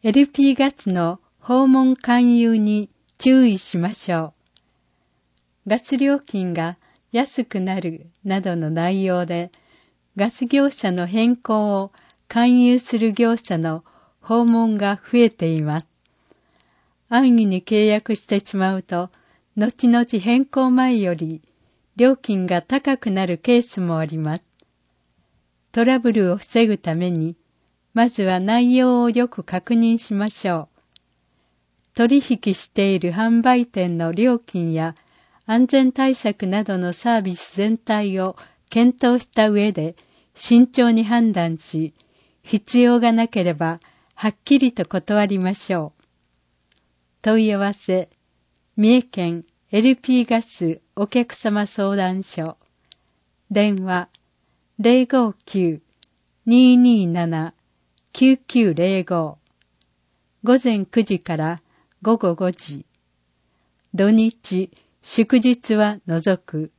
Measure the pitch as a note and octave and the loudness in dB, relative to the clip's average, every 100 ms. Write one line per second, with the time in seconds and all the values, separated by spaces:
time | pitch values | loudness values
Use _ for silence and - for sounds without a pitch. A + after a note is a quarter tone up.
0 | A3+ B3 C#4+ - C#4 C4 C#4 - G3+ F3+ | 2 2 2 2 0 2 -2 -2 -4 -2
1 | E3+ F3+ _ _ - B3+ C4+ C4 C4 B3+ | -4 -6 _ _ -2 2 4 4 2 0
2 | - A#3+ B3 A#3+ A3+ A3+ G#3 G#3 G3+ _ | 0 2 4 4 2 0 0 -2 -6 _
3 | _ _ C4 C4 B3 F#3+ - F3 F3 A3+ | _ _ 4 6 4 2 -4 -4 -4 -6
4 | - E3+ D#3 _ _ _ _ _ _ _ | -6 -4 -6 _ _ _ _ _ _ _
5 | _ _ _ _ _ _ G3 A3 - C4+ | _ _ _ _ _ _ -6 -6 -4 -2
6 | C#4 C#4+ - G3+ F#3 E3 E3 F3+ _ _ | 0 -2 -4 -6 -4 -4 -6 -10 _ _
7 | _ A#3 C#4 - A#3+ G3+ F#3 F#3+ F3 D#3+ | _ -4 -4 -6 -6 -6 -4 -6 -6 -10
8 | E3 _ G3 F#3+ F#3+ E3+ D#3 D#3+ E3+ F#3+ | -20 _ -6 -4 -4 -4 -4 -2 -2 -2
9 | F#3+ F3+ F3 E3+ E3+ _ _ _ _ _ | -2 -2 -4 -6 -8 _ _ _ _ _
10 | _ G3 G#3 - B3 C#4 C#4 - G3+ F3+ | _ -4 -4 -4 -2 0 0 -2 -4 -4
11 | F3 G#3+ A#3 A#3+ - G#3+ G#3 G3 G3 _ | -4 0 0 0 -2 -2 0 -4 -6 _
12 | _ - _ A#3 B3 B3 B3 B3 - A#3 | _ -20 _ 0 4 4 4 2 0 -2
13 | A3+ G#3 A#3 A#3 - E3+ D#3+ D#3+ _ _ | -2 0 0 -2 -4 -4 -4 -6 _ _
14 | _ _ - A#3 A#3 A#3 A3+ G#3 G3+ G3+ | _ _ -2 0 2 2 0 -2 -4 -4
15 | - A#3+ A3+ - E3 D#3+ D3+ D3+ - _ | -2 2 2 2 -4 -2 -2 -6 -8 _
16 | _ _ _ _ _ _ _ _ _ _ | _ _ _ _ _ _ _ _ _ _
17 | _ A#3 C4 A#3 G#3 F#3 - G#3+ G#3+ G#3 | _ 2 4 4 2 -2 -2 0 2 0
18 | - G#3+ - G3+ G3+ G3 F#3+ F#3+ - F3 | -2 -8 -2 -4 -4 -4 -2 -4 -6 -6
19 | F3+ _ _ _ _ - G#3+ - A#3+ A#3+ | -6 _ _ _ _ -4 -4 0 2 2
20 | A#3+ G#3+ F#3+ B3 C4+ C4+ C4 B3 B3+ A#3 | 0 -4 0 0 0 -2 0 2 2 0
21 | F#3 E3+ D#3+ D#3+ _ _ _ _ _ - | -2 -4 -6 -10 _ _ _ _ _ 2
22 | B3 C4 - G3 F#3 F3 - C#4 C#4 C4+ | 2 2 -2 -4 -2 -4 -2 -4 -2 -4
23 | A3 F#3+ F#3 E3+ - A#3+ A#3+ - F3 E3 | -2 -4 -4 -4 2 2 0 -6 -4 -4
24 | D#3 D#3+ D#3 D#3+ _ _ _ _ _ _ | -4 -6 -6 -8 _ _ _ _ _ _
25 | _ _ _ _ _ _ _ A#3 A#3 C4 | _ _ _ _ _ _ _ 0 2 2
26 | A#3+ A3 F#3 F#3+ - A3+ A#3 G3+ - E3 | 2 2 0 -2 -2 0 0 0 -4 -4
27 | F3+ E3+ D#3+ E3 _ _ _ _ _ A3+ | -2 -2 -4 -8 _ _ _ _ _ 0
28 | A#3+ A#3 F#3+ F#3 G3 A#3 B3 B3+ B3+ B3 | 0 0 -2 -2 0 2 2 4 2 2
29 | A#3+ A#3 B3 - - F#3 - A#3 A#3 A3+ | 2 0 -2 -6 -8 -10 -2 0 2 0
30 | - G3+ G#3+ - G3 E3+ D3 _ _ _ | -2 -6 -6 -6 -4 -4 -8 _ _ _
31 | _ _ _ _ _ _ _ _ _ - | _ _ _ _ _ _ _ _ _ -2
32 | A#3 C#4 - A3+ G#3 F#3+ - - G3 F#3+ | 2 2 0 -4 -2 -6 -6 -2 0 0
33 | F3 E3+ A3+ A#3 B3 B3 A#3+ G3+ F3+ E3+ | -4 -2 0 2 2 2 0 -4 -4 -2
34 | E3 E3+ B3 A#3+ A#3+ F#3+ E3 D#3+ D#3+ D3 | -4 0 0 0 -4 -6 -4 -4 -6 -10
35 | _ _ _ _ - A3+ B3+ C#4 B3+ B3+ | _ _ _ _ -4 0 2 2 2 0
36 | C4+ B3+ A3 G#3 F#3+ G3 G#3+ F#3 F3+ F3 | -2 -2 -4 -4 -4 -4 -4 -4 -4 -4
37 | A#3+ A3+ F#3+ F3 - F#3+ G#3 A3 - G#3+ | -2 -2 -2 -8 -10 -4 -2 -2 -2 -4
38 | G3+ F#3+ F#3 - - _ _ A3+ A#3+ B3 | -2 -4 -6 -8 -20 _ _ 2 2 2
39 | B3 A#3+ - - G#3+ G#3 G#3 F#3 D#3 - | 0 0 -2 0 0 2 -2 -2 -8 -10
40 | _ _ _ - - A#3+ B3 - A#3+ A3+ | _ _ _ -16 4 4 4 2 2 2
41 | G#3+ A#3+ A3+ F#3 E3+ E3 - D#3+ D#3 _ | 0 0 0 0 -4 -6 -8 -8 -8 _
42 | _ _ _ _ - G#3+ - B3 A#3+ A#3+ | _ _ _ _ -6 -6 0 2 4 4
43 | A#3 A3+ A3+ A3 F3 D#3 E3 E3+ _ _ | 2 0 0 -2 -2 -2 -6 -6 _ _
44 | _ - A3 - - C#4 C4 A#3 F3+ F#3 | _ -6 -6 -6 0 2 2 -2 -6 -6
45 | - G#3 G3+ G3 F#3 G3 - F3+ D#3 _ | -2 -2 0 -2 -4 -6 -6 -6 -6 _
46 | _ _ _ _ _ _ _ _ _ _ | _ _ _ _ _ _ _ _ _ _
47 | _ _ G#3+ A3 A3 G3+ G3+ G3+ - F#3 | _ _ 0 0 0 0 -4 -6 -4 -4
48 | - _ _ _ _ _ _ - G#3+ B3 | -4 _ _ _ _ _ _ 0 4 2
49 | A#3+ - E3+ E3+ - _ _ G3+ A#3+ B3+ | 0 -6 -6 -6 -12 _ _ 0 2 0
50 | - B3+ A#3 A#3 - - E3+ D#3+ _ - | 0 0 2 -2 -4 -6 -6 -6 _ -8
51 | G#3 B3 A#3+ - A3 G#3 G3+ - G3 G3+ | -2 -2 -4 -6 -4 -4 -4 -4 -2 -2
52 | F#3 F#3 F#3+ - D#3+ - _ _ _ _ | -4 -6 -10 -10 -10 -12 _ _ _ _
53 | _ _ _ _ _ G3+ G#3 G3 F#3 F3+ | _ _ _ _ _ 0 0 -2 -4 -6
54 | - _ _ _ _ _ _ - A3 B3+ | -6 _ _ _ _ _ _ -2 2 2
55 | B3 C4 A3+ - - G3 F3 D#3 _ _ | 2 0 0 -6 -8 -2 -2 -4 _ _
56 | - _ _ _ A3+ A#3+ B3+ B3 B3 A3+ | -20 _ _ _ 2 6 6 6 6 4
57 | F3 F3 E3+ D#3+ D#3+ _ _ _ _ _ | 0 -2 -2 -4 -6 _ _ _ _ _
58 | _ - C4 C4 - B3+ G#3+ D#3+ F3+ F#3+ | _ 2 4 4 0 2 2 2 0 -2
59 | F3+ F3 D#3 - _ _ _ _ _ _ | -2 -4 -4 -10 _ _ _ _ _ _
60 | _ _ _ _ G#3+ B3+ B3 G#3 F#3+ A#3 | _ _ _ _ 0 2 2 -2 -2 -2
61 | G#3 F#3 - D#3+ D#3 E3+ _ _ _ _ | -2 -4 -4 -6 -4 -6 _ _ _ _
62 | G#3+ A3+ F#3+ E3 F3+ - - C#3 - _ | -2 0 0 -2 -4 -6 -16 -18 -20 _
63 | _ _ _ _ _ _ _ _ _ F#3+ | _ _ _ _ _ _ _ _ _ 0
64 | G3+ A3 A3+ - - F#3 F#3+ _ _ _ | 2 4 2 -4 -6 -6 -6 _ _ _
65 | - - G#3+ B3+ B3 B3 - G#3+ G#3 G#3 | -6 -2 2 2 2 0 0 0 0 -2
66 | - E3 G3+ F#3 - D#3 D#3 | -6 -2 -2 -2 -4 -10 -10